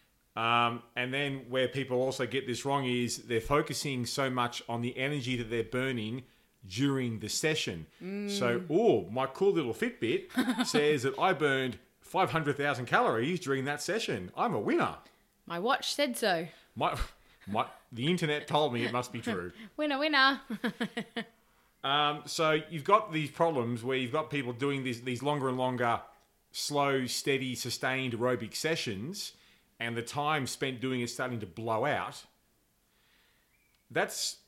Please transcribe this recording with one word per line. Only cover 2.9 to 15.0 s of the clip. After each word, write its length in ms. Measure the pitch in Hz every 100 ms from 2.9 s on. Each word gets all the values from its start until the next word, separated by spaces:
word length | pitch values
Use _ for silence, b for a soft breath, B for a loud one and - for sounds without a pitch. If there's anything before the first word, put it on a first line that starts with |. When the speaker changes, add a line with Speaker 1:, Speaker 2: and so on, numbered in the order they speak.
| 123 120 -
Speaker 1:
they're 180 | - 123
focusing 640 | - 143 160 - 147 127 117
so 240 | - 135
much 320 | 127 120 - -
on 120 | 117
the 140 | 120 127
energy 400 | 135 147 123 123
that 120 | 110
they're 140 | 117
burning 600 | 110 127 131 120 107 127 131 b b b 95
during 520 | 98 143 135 123 110
the 80 | 107
session. 580 | - 156 156 - 85 78 -
Speaker 2:
Mm. 260 | 180 202 202
Speaker 1:
So, 320 | 202 180 180 175
oh, 380 | 165 226 117 87
my 160 | 120 135
cool 260 | - 196
little 220 | 170 123
Fitbit 920 | 110 240 - 110 156 - 254 233 220 240
Speaker 2:
<laughs> 0 |
Speaker 1:
says 340 | 151 147 151
that 140 | 131 131
I 160 | 175
burned 460 | 147 147 135 131 104 - _
five 280 | - 175 165
hundred 260 | 160 147 139
thousand 280 | 147 123 123
calories 540 | 196 240 117 135 180
during 260 | 131 135 131
that 160 | 147
session. 500 | - 214 220 120 90 -
I'm 160 | 220
a 60 | 131
winner. 360 | 127 320 107 73